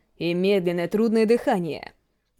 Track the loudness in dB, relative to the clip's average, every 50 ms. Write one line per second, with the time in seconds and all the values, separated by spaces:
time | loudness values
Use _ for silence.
0 | _ _ _ -6 -4 -2 -2 0 2 2 2 2 0 0 -2 -2 -2 -2 0 0
1 | 0 2 2 2 2 4 2 2 2 0 0 0 -2 -4 -8 -10 -12 -16 _ _
2 | _ _ _ _ _ _ _